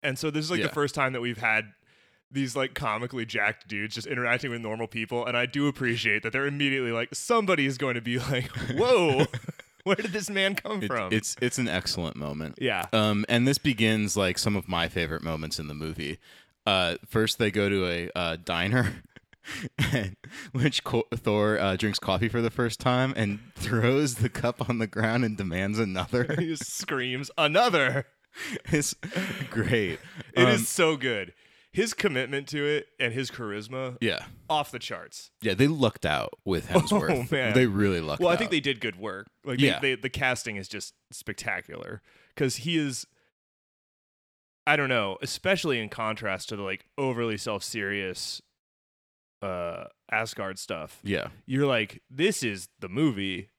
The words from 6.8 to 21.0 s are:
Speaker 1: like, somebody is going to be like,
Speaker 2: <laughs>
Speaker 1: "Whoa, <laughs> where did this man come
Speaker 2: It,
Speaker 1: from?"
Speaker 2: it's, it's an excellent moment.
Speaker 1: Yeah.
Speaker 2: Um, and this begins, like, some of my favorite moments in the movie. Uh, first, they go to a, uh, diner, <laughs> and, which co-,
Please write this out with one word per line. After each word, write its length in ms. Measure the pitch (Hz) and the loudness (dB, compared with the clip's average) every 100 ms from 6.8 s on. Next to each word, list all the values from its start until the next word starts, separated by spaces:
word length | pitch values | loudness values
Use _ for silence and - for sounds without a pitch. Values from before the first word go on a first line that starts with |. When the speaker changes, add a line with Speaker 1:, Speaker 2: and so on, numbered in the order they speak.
| 123 | 0
Speaker 1:
like, 240 | 117 120 | -2 -4
somebody 520 | - - 233 202 175 139 | -6 2 2 4 4 2
is 100 | 127 | 0
going 160 | 143 | -2
to 60 | 120 | -2
be 180 | 113 120 | -2 -2
like, 280 | 113 131 123 | 0 -2 -2
Speaker 2:
<laughs> 280 | - - | -6 -4
Speaker 1:
"Whoa, 520 | 127 233 247 170 131 156 120 - | 0 4 6 6 6 4 0 -10
<laughs> 300 | - - _ | -14 -16 _
where 120 | - 196 | 0 0
did 160 | 214 | 2
this 180 | 190 190 | -4 -4
man 240 | 196 190 196 | 0 0 0
come 260 | - 214 | -4 -4
Speaker 2:
It, 40 | 202 | -2
Speaker 1:
from?" 240 | 123 95 | -2 2
Speaker 2:
it's, 240 | 113 - - | 0 0 -2
it's 180 | 123 - | -2 0
an 100 | 120 | 0
excellent 480 | 87 - - 82 - | 0 -2 -2 -4 -4
moment. 400 | 73 73 78 - | -6 -6 -8 -4
Speaker 1:
Yeah. 260 | 127 98 - | -2 -2 0
Speaker 2:
Um, 320 | 113 107 104 104 | 2 4 2 2
and 180 | 117 123 | 4 4
this 120 | 139 | 4
begins, 580 | 151 113 110 110 104 101 | 2 4 4 4 2 2
like, 220 | 95 90 | 2 2
some 180 | - 104 | 0 0
of 100 | 87 | 0
my 200 | 87 85 | 0 0
favorite 340 | 87 82 80 | 0 -2 -2
moments 360 | 80 80 78 - | -4 -4 -4 -6
in 80 | 76 | -8
the 60 | |
movie. 440 | 73 78 78 73 80 - - _ _ - | -8 -8 -6 -6 -8 -12 -20 _ _ 0
Uh, 300 | 95 90 85 - | 2 2 -2 -2
first, 320 | 113 110 - | 0 2 2
they 120 | 110 | 2
go 180 | 104 101 | 4 2
to 180 | 98 92 | 2 2
a, 240 | 87 85 - | -2 -4 -4
uh, 200 | 87 82 | -2 -4
diner, 580 | 87 85 90 123 107 - - - _ _ | -2 0 2 4 2 -2 -16 -20 _ _
<laughs> 500 | - - 196 - - | -12 -10 -10 -2 0
and, 220 | 135 98 92 - - - | 0 -2 -8 -16 -16 -8
which 320 | 127 120 - | 0 2 0
co-, 220 | - 117 | 0 -2